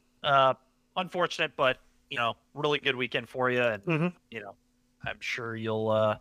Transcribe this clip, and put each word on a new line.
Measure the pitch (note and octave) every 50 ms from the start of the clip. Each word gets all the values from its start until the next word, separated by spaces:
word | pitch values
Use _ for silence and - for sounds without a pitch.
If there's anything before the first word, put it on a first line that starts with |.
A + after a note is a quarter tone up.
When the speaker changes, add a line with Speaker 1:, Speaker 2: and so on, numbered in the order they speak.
| _ _ _ _ -
Speaker 1:
Uh, | D3 C#3 C#3 C3+ C3 B2+ - _ _ _ _ _ _ -
unfortunate, | F#3 F#3 E3 - F3+ E3+ D#3+ - - D#3+ D3+ -
but, | - C#3+ B2+ B2+ - - _ _ _ _ -
you | D3 B2+
know, | A#2+ A#2 G#2+ _ _ _ -
really | C#3 D3+ D3 D3 C#3
good | - C#3+ B2+
weekend | B2 B2+ A#2 - C3 A#2 -
for | - C3 B2+ B2+
you, | B2 B2 B2
and | A#2+ G#2+ G2+ -
Speaker 2:
Mm-hmm. | D#3+ D#3+ D3 E3 F3 F3 _ _ -
Speaker 1:
you | A#2 A2
know, | G#2 G2 G2 _ _ _ _ _ _ _ _ _ -
I'm | G2+ G2+ G#2+
sure | - - - - A#2 A#2 A2+
you'll, | A2+ A2 A2 A2 A2 A2 A2
uh, | G#2+ G#2+ A2 G#2+ G#2+ -